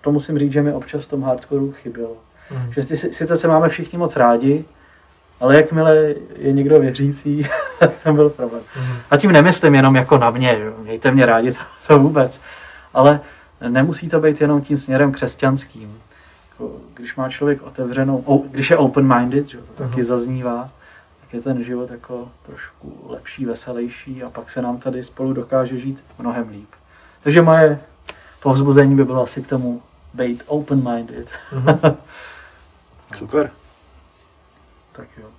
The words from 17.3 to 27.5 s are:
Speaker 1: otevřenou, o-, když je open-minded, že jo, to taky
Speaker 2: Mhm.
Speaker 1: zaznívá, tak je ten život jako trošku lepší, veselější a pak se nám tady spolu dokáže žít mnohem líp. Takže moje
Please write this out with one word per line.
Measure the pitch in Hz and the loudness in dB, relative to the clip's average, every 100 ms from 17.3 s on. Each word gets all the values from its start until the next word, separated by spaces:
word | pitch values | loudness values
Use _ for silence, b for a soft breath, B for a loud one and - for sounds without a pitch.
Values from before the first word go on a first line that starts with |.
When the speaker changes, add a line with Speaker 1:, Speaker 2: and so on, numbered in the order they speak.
| - 143 139 | -4 -2 -2
Speaker 1:
otevřenou, | - - 123 127 135 131 135 | -6 -10 -6 -2 -2 -2 0
o-, | 135 - | 0 0
když | 135 135 | -8 2
je | 165 | 2
open-minded, | 135 143 135 123 123 139 143 | 4 2 2 2 0 -2 -4
že | 123 | -14
jo, | - - | -20 -12
to | |
taky | 131 127 | -8 -4
Speaker 2:
Mhm. | |
Speaker 1:
zaznívá, | 120 123 120 127 123 120 131 _ b b b _ | -4 -4 -4 -6 -6 -8 -12 _ b b b _
tak | _ | _
je | 120 | -10
ten | 135 123 | -6 -6
život | 120 123 123 | -6 -8 -10
jako | 120 - 123 120 _ | -14 -14 -14 -14 _
trošku | - 107 - _ - - - | -20 -20 -20 _ -20 -20 -18
lepší, | - - - 127 | -18 -18 -10 -8
veselější | 117 - 120 120 - - 127 | -8 -10 -8 -8 -12 -16 -16
a | 123 | -14
pak | 117 - | -16 -12
se | 131 | -8
nám | 123 123 | -8 -6
tady | 131 127 | -8 -10
spolu | 123 - 131 | -12 -8 -6
dokáže | 123 117 131 127 127 | -6 -4 -2 -2 -6
žít | 135 135 _ - | -8 -10 _ -10
mnohem | 120 120 110 | -8 -8 -10
líp. | 104 - _ b b b b | -14 -20 _ b b b b
Takže | 147 165 | 2 4
moje | 160 | 6